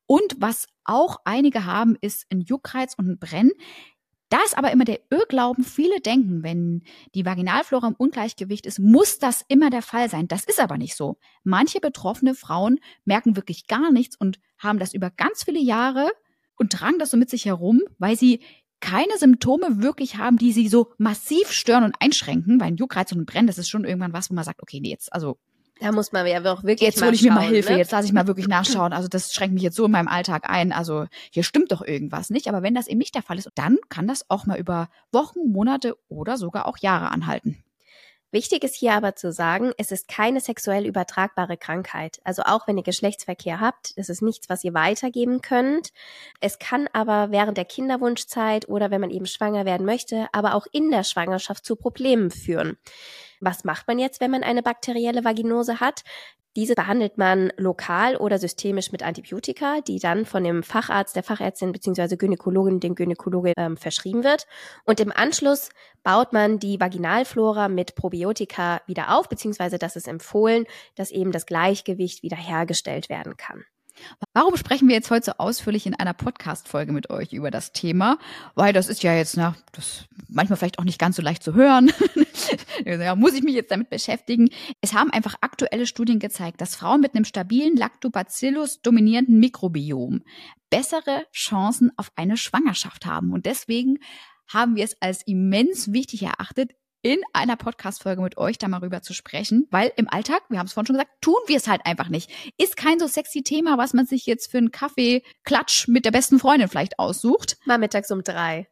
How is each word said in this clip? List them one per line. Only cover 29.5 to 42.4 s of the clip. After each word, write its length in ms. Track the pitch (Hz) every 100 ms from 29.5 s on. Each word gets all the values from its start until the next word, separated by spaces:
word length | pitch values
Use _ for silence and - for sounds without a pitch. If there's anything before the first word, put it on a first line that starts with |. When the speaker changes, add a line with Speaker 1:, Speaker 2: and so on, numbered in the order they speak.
Speaker 1:
mich 80 | 185
jetzt 140 | 180 175
so 100 | 220
in 40 |
meinem 180 | 202 170
Alltag 400 | 175 180 156 -
ein. 220 | 180 175
Also 340 | - 170 151 - - -
hier 120 | -
stimmt 300 | 175 294 339
doch 100 | 180
irgendwas 460 | - 143 147 156 185
nicht. 160 | 233 -
Aber 140 | 202
wenn 120 | 190
das 120 | 247 -
eben 120 | 220
nicht 160 | -
der 80 | 254
Fall 160 | - 180
ist, 120 | -
dann 240 | - 156 294 -
kann 180 | 170 196
das 220 | 262 -
auch 160 | 196
mal 140 | - 180
über 320 | 175 170 170 _ _
Wochen, 380 | 240 302 349 294
Monate 460 | 196 233 277 240 - _
oder 280 | 151 160 254
sogar 300 | 170 202 -
auch 100 | -
Jahre 320 | 196 175 170
anhalten. 540 | - 160 143 - 147 _ _ _ _ _ _ _
Speaker 2:
Wichtig 300 | 214 - 320
ist 100 | 262
hier 200 | - 240
aber 200 | 208 202
zu 160 | - 175
sagen, 400 | 165 165 185 247 -
es 140 | 214
ist 160 | 190 -
keine 320 | - 220 262
sexuell 460 | - 226 - 196 202
übertragbare 720 | 196 180 - 196 - 180 170
Krankheit. 640 | - 170 185 - 160 -
Also 180 | - 185